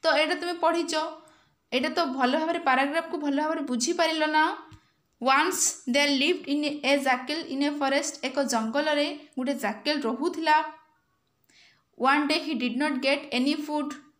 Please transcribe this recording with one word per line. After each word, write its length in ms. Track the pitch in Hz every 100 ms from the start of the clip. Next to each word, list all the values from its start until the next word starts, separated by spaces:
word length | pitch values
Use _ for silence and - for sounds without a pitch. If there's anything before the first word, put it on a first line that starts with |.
ତ 40 | 320
ଏଇଟା 280 | 294 311 349
ତୁମେ 180 | 349
ପଢ଼ିଛ, 400 | 339 330 339 311 320 320 - - _ _ _ _
ଏଇଟା 180 | 254 302
ତ 160 | 330 311
ଭଲ 320 | 262 254 294
ଭାବରେ 220 | 320 339
ପାରାଗ୍ରାଫକୁ 580 | 320 262 285 320 330 330
ଭଲ 240 | 294 277
ଭାବରେ 200 | 302 330
ବୁଝିପାରିଲ 640 | 269 247 254 349 320 320 311
ନା? 320 | 311 320 415 - - _ _ _ _
ୱାନ୍ସ 360 | 240 269 330 370 - - -
ଦେୟାର 200 | 254 285
ଲିଭଡ୍ 400 | 269 294 359 -
ଇନ୍ 160 | 285 302
ଏ 320 | 294 254 285
ଜାକେଲ 420 | 269 247 254 302 -
ଇନ୍ 160 | 269
ଏ 60 | 285
ଫରେଷ୍ଟ, 460 | 294 269 277 285 -
ଏକ 200 | 262 277
ଜଙ୍ଗଲରେ 640 | 277 233 220 269 311 294 302 294 - -
ଗୋଟେ 160 | 254
ଜାକେଲ 480 | 277 202 208 294 302
ରହୁଥିଲା। 560 | 240 240 320 339 320 311 311 - _ _ _ _ _ _ _ _ - _ _ -
ୱାନ୍ 260 | 247 294 294
ଡେ 100 | 311
ହି 140 | 302
ଡିଡ୍ 240 | 254 247 247
ନଟ୍ 220 | 302 262
ଗେଟ୍ 340 | 269 277 -
ଏନି 220 | 247 262 302
ଫୁଡ୍ 380 | 294 302 294 - - _